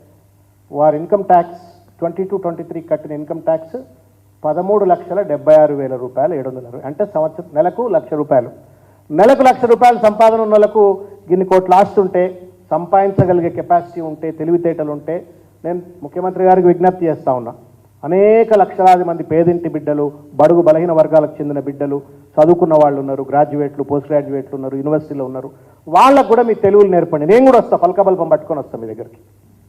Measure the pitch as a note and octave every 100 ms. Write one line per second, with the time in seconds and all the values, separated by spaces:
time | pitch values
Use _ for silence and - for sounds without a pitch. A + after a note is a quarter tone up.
0 | _ _ _ _ _ _ _ C#3+ D3+ D3+
1 | E3+ G3+ F#3+ F3+ E3+ - - _ _ _
2 | E3+ E3 F#3+ G3 F3 E3 E3 E3 D#3+ D3+
3 | D3+ D3 D3+ D#3+ D#3 D#3+ D#3+ B3 C4 _
4 | _ _ _ _ D3+ D#3 F#3 G#3 F#3+ F3
5 | - F3 F#3 D3 C#3 D#3 D3+ C#3+ C3+ B2+
6 | B2 B2+ F3 D#3 C3 C3 A#2+ B2 C3 D3
7 | G3+ D#3 D#3 D#3 F3 D3 E3+ F4 A#3+ E3
8 | - D3+ D3 C3+ A#2 - _ _ _ _
9 | _ D#3 A3 C4+ C4 B3 A#3+ A3+ B3 A#3
10 | G#3+ G#3 A3+ A3+ A3 G#3+ G#3 A3 G3+ F#3+
11 | - - - F3+ F#3 F#3 F#3 F#3 G3+ -
12 | F#3 F3+ F3+ F#3 - _ _ D#3+ E3+ G3
13 | G3 F#3+ F#3 F3 E3 E3+ D#3+ F3 E3+ -
14 | D#3+ D3+ D#3+ D#3 D#3 E3+ E3+ D#3+ D3+ D3
15 | C#3+ E3+ F3 - _ _ D#3+ F3+ F3 -
16 | C#3+ F3+ F3+ F3+ F#3 F#3 F3 E3 F3+ F3+
17 | E3+ D3+ - B2+ A#2 - _ _ _ _
18 | - F3+ G#3 A3 A3 G#3+ F3+ - F#3 F3+
19 | E3+ E3 D#3 D#3+ E3+ E3+ E3+ D3+ D3 D3
20 | D3 - - - D#3 F3 E3+ D#3+ F3 D#3+
21 | D3+ D#3 D3 - D3 C#3+ C3+ C3+ C#3+ C#3
22 | - - _ - D#3 E3+ F3+ D#3 D3 C#3
23 | C3+ C3+ C3 C#3 D3 C#3+ C#3+ C#3 C#3 C#3+
24 | C#3 D3+ C3+ C#3 C3+ C#3 C3 C3+ C#3 D3+
25 | D3+ C#3+ C3 C3 C3 - _ _ - A3
26 | B3 C#4 G3+ A#3 A#3 G#3 G3 G3+ G3+ F3+
27 | D#3+ D3+ D3+ A3+ C4 A#3+ - F3+ F3 -
28 | F#3+ F#3 D#3+ D3+ - D#3 B2 A#2 A2+ A2
29 | A#2 _ _ _ _ _